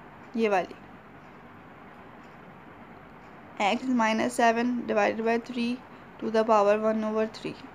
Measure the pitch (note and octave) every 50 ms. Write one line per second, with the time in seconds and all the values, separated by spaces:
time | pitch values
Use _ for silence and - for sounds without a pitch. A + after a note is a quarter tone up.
0 | - - - - - - - A3+ A3+ G#3+ G3+ F#3 E3+ - - - - - - -
1 | - - - - - - - - - - - - - - - - - - - -
2 | - - - - - - - - - - - - - - - - - - - -
3 | - - - - - - - - - - - - G#3+ F#3+ G#3+ A#3+ B3+ C4 B3+ A#3+
4 | A3 A3 A3 A3 A#3 B3 - - A#3 A#3 A3+ A#3 A#3+ B3 B3 A#3+ - A3 A3 G#3+
5 | G3+ G#3+ G#3 A3 A3 A3+ A#3 A#3 A#3 - B3 B3 A#3+ A#3+ B3 - - - - -
6 | - - - - A3+ A3 A3 A3 A3 A3+ A3 G#3 G3+ G3+ G#3 G#3+ A3 A3 A3 A3
7 | G#3+ G#3+ G#3+ A3 A3 A3 - - - D#3+ - - - -